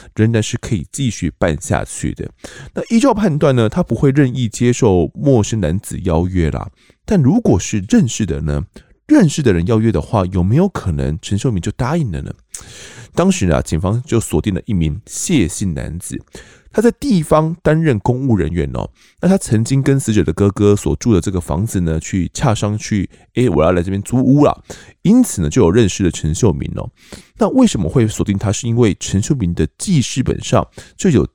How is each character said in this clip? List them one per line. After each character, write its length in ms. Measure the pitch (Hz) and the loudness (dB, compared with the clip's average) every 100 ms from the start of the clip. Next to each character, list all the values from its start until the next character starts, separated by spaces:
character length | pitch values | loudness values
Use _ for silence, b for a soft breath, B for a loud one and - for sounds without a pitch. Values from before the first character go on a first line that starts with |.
| B - | B 0
仍 160 | 110 | 0
然 100 | 113 | 2
是 160 | 107 - | -2 -4
可 160 | - | -4
以 140 | 101 67 | -6 -6
继 180 | - 131 | -6 -4
续 200 | - 82 - | -4 -6 -2
办 180 | 92 78 | -2 -2
下 220 | - 76 | -2 -4
去 300 | - - 67 | -4 -8 -8
的。 180 | - - _ B B B | -6 -12 _ B B B
那 80 | - - | -10 -2
依 120 | 226 | 2
照 120 | 269 | 2
判 240 | 202 202 147 | 2 0 0
断 160 | 151 | 2
呢， 140 | 127 110 | 2 2
她 160 | 185 | 0
不 100 | 175 | -2
会 180 | 113 143 | 0 2
任 220 | 135 131 | 2 2
意 140 | 127 117 | 0 -4
接 240 | - 120 | 0 0
受 400 | 120 117 92 76 | 2 4 4 0
陌 300 | - 143 123 | -2 2 2
生 160 | 98 113 | 2 -2
男 180 | 78 92 | -2 -2
子 220 | - 71 | -6 -6
邀 220 | 90 80 90 | -2 0 0
约 240 | 90 80 | 0 -2
啦。 200 | 67 - _ b b - | -2 -8 _ b b -2
但 160 | 202 | 2
如 180 | 127 220 | 4 2
果 180 | - 98 | 2 2
是 240 | - 104 95 | 0 -4 0
认 180 | 240 123 | 2 2
识 180 | - 82 | 0 -4
的 160 | 71 | -4
呢？ 240 | 78 71 - - B B - | -4 -4 -4 -12 B B 2
认 200 | 302 170 | 4 4
识 160 | - | 2
的 80 | 123 | 2
人 160 | 87 87 | 2 2
邀 140 | 113 | 2
约 100 | 113 | 2
的 80 | 90 | 0
话， 260 | - 107 92 | -2 -2 0
有 140 | 95 | 0
没 140 | 90 131 | 2 2
有 140 | 190 | 2
可 240 | - - | -2 -4
能 260 | 73 67 80 | -2 -2 -4
陈 160 | - 101 | -4 -4
秀 140 | 139 | -2
明 100 | 98 | -2
就 80 | 92 | -4
答 240 | - 127 170 | -4 -4 -2
应 120 | 127 | -2
了 80 | 73 | -6
呢？ 100 | - - _ B B B B B B | -10 -14 _ B B B B B B
当 160 | - 185 | -2 0
时 200 | 185 90 | 2 2
啊， 120 | 69 | 0
警 200 | - 80 | -2 -2
方 200 | 92 117 | -2 -2
就 180 | - 113 | -2 -2
锁 180 | - 82 | 0 -2
定 140 | 104 | -2
了 80 | 92 - | -4 -2
一 80 | |
名 280 | 98 80 73 - | -2 -2 -4 -10
谢 440 | - - 156 80 | -10 -2 0 0
姓 240 | - 101 | -2 -6
男 260 | 71 65 80 | -6 -8 -10
子， 240 | - - - B B B B | -10 -14 -14 B B B B
他 100 | - | 0
在 80 | 233 | 0
地 300 | - 294 190 | 0 0 0
方 320 | 151 156 160 170 | 2 2 2 -2
担 200 | - 156 | 0 2
任 180 | 160 107 | 2 0
公 260 | - 123 135 | 0 0 0
务 120 | 104 | 0
人 120 | 78 | 0
员 220 | 85 71 | -2 -4
哦。 160 | 62 50 _ b b | -4 -8 _ b b
那 80 | 175 | 2
他 100 | 190 | 2
曾 280 | - 107 120 | 2 0 2
经 180 | 135 | 0
跟 160 | 135 139 | 2 0
死 140 | 127 | 2
者 100 | 104 | 0
的 80 | 82 | 2
哥 180 | 82 101 | 2 0
哥 240 | - 104 | 2 2
所 220 | 101 76 71 | 2 0 -2
住 180 | 123 | 2
的 60 | 98 | 2
这 100 | 101 | 0
个 120 | 92 | -4
房 240 | - 76 110 | -4 -4 -2
子 160 | 98 | -2
呢， 180 | 85 80 | -2 -2
去 320 | - 98 82 | -2 -4 -4
洽 220 | - 131 104 | -2 -2 0
商 220 | 104 107 | -2 -4
去， 320 | - 107 - b b | -2 -2 -4 b b
诶， 160 | - 123 | -2 0
我 120 | 76 | 2
要 120 | 80 | 2
来 100 | 90 | 2
这 60 | 87 | 0
边 120 | 98 | -4
租 140 | - 123 | -2 0
屋 300 | 127 143 139 | 4 4 4
啦。 120 | - - B B B | 0 -8 B B B
因 200 | - 240 | 2 4
此 200 | 247 - | 4 2
呢， 80 | 76 | 0
就 120 | 127 | 4
有 80 | 87 | 4
认 200 | 104 101 | 4 2
识 160 | - 90 | 2 -2
了 60 | |
陈 220 | - 78 | 0 -4
秀 200 | 78 113 | 0 0
明 180 | 71 - - | 0 -4 -8
哦。 120 | - - B B B - | -10 -14 B B B -2
那 120 | 214 | 0
为 180 | 262 240 | 2 0
什 100 | 113 | 0
么 120 | 78 | -2
会 180 | 139 107 | 0 0
锁 160 | - | -2
定 140 | 90 101 | -4 -2
他？ 120 | 101 | -2
是 160 | 104 120 | -4 -2
因 120 | 117 | 0
为 180 | 113 - | 0 0
陈 240 | - 95 | -4 -2
秀 140 | - 143 | -2 -2
明 180 | 87 | -2
的 140 | 85 80 - | -2 -4 -4
记 240 | - 165 | -2 0
事 220 | - - | 0 -4
本 180 | - - | -4 -4
上 240 | - 117 - B B B | -2 -2 -2 B B B
就 140 | 202 | 2
有 180 | 120 67 | 2 2